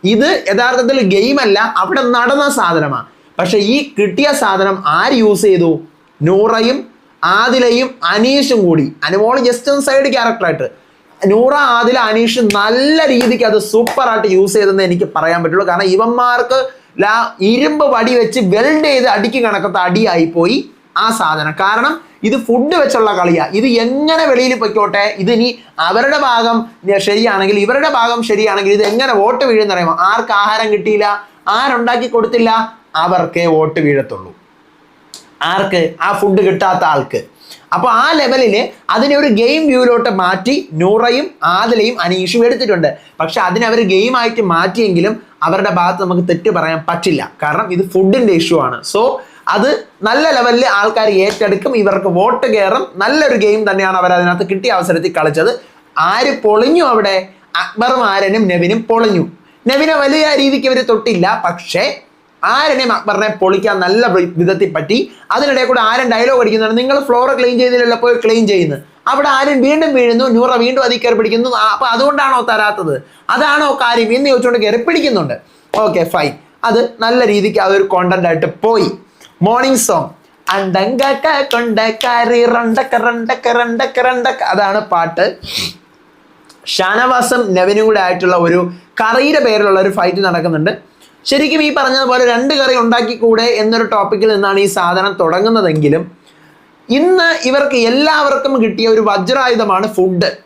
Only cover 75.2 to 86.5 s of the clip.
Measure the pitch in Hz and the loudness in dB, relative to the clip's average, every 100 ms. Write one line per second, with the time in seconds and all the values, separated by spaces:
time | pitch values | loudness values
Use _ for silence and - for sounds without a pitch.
75.2 | 147 117 _ _ _ - 214 180 165 175 | -2 -6 _ _ _ -2 0 0 -2 -2
76.2 | 151 - _ _ 233 226 - - 226 247 | -4 -6 _ _ -2 0 -2 -4 -2 0
77.2 | 233 208 202 208 190 196 196 190 180 185 | 2 2 0 0 2 2 2 0 0 0
78.2 | 175 160 160 - 220 226 175 - - _ | 0 0 -2 -2 0 0 0 -4 -18 _
79.2 | - _ 185 240 262 254 - 175 143 - | -20 _ 0 0 0 0 0 -2 -4 -14
80.2 | _ _ - 190 190 185 202 247 277 269 | _ _ -6 -4 -2 -2 -2 -2 -2 0
81.2 | 320 285 277 240 233 220 220 220 254 240 | -2 -2 -2 -2 -2 -2 -2 -2 -2 0
82.2 | 233 240 240 233 233 226 254 240 233 233 | 2 2 2 0 0 -2 -2 -2 -2 -4
83.2 | 226 - 240 240 233 233 262 262 247 254 | -6 -4 -2 -2 -2 -2 -4 0 0 0
84.2 | 247 254 - 185 202 202 214 175 165 175 | -2 -4 -2 0 0 -2 -2 -2 -2 -2
85.2 | 202 - - - - - _ _ _ _ | -2 -4 -12 -10 -10 -12 _ _ _ _
86.2 | _ _ _ | _ _ _